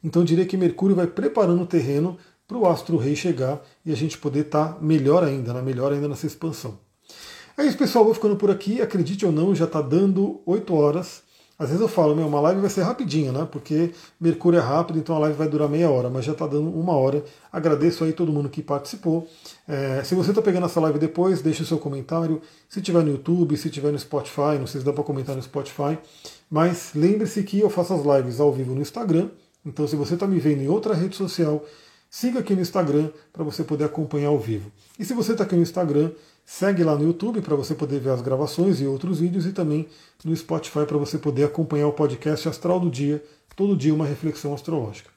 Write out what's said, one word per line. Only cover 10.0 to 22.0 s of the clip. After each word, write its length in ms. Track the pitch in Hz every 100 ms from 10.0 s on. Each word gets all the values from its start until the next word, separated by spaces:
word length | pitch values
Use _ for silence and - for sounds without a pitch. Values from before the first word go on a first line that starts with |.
| 196 185 196 - -
oito 280 | 196 196
horas. 500 | 170 147 156 180 - _ _ _ _
Às 100 | 143
vezes 120 | 165
eu 80 | 220
falo, 260 | 190 156 151
"Meu, 100 | 156
uma 140 | 147
live 220 | 151 190
vai 80 | 196
ser 140 | 196
rapidinho, 500 | 180 247 226 147 139
né? 120 | 131 156
Porque 400 | 147 - 156 170 170 - _
Mercúrio 420 | 165 165 175 170
é 20 |
rápido, 360 | 123 147 165 160
então 160 | 156
a 60 | 160
live 160 | 151 147
vai 140 | 156
durar 180 | 151 151
meia 220 | 151 170
hora", 200 | 131 123
mas 140 | 127
já 100 | 123
tá 140 | 151 156
dando 220 | 147 156
uma 240 | 170 175
hora. 280 | 151 131 143 143 - _
Agradeço 540 | 175 160 147 160 170 160
aí 80 |
todo 180 | 156 170
mundo 160 | 147 143
que 140 | 139
participou. 680 | 147 139 139 214 175 165 165 - - - -
É, 340 | 147 139 131 135
se 100 | 180
você 160 | 180
tá 100 | 208
pegando 260 | 214 185 175
essa 120 | 170
live 200 | 160 147
depois, 420 | 156 165 180 185
deixe 220 | 151 151
o 20 | 165
seu 140 | 160
comentário. 640 | 151 139